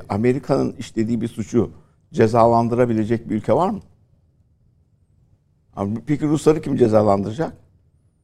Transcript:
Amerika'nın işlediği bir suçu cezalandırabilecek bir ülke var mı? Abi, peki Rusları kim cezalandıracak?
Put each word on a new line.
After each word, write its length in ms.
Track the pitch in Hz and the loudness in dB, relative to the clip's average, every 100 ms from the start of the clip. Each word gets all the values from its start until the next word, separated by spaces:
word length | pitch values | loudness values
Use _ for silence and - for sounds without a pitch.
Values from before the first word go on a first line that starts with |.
| - | -4
Amerika'nın 640 | 104 123 131 - 135 127 | 0 0 0 0 -2 -2
işlediği 480 | - 117 113 110 117 | -6 -8 -4 -2 -4
bir 60 | 117 | -4
suçu 440 | - 101 117 85 - _ _ _ | -8 -2 -2 -2 -6 _ _ _
cezalandırabilecek 1160 | 147 110 117 117 117 117 120 120 110 107 117 110 | 0 2 4 4 4 2 0 0 0 -2 -4 -4
bir 60 | 107 | -6
ülke 180 | 107 | 0
var 160 | 123 185 | 0 0
mı? 100 | 208 - _ _ _ _ _ _ _ _ _ _ _ _ _ _ _ _ _ _ - | -4 -12 _ _ _ _ _ _ _ _ _ _ _ _ _ _ _ _ _ _ -8
Abi, 240 | 101 113 - | -6 -6 -4
peki 180 | 143 151 | -4 -2
Rusları 340 | 147 151 156 | 2 2 2
kim 140 | 139 139 | -2 0
cezalandıracak? 760 | 117 110 104 98 98 117 165 - _ _ _ _ _ _ | 4 4 4 2 -2 -6 -8 -10 _ _ _ _ _ _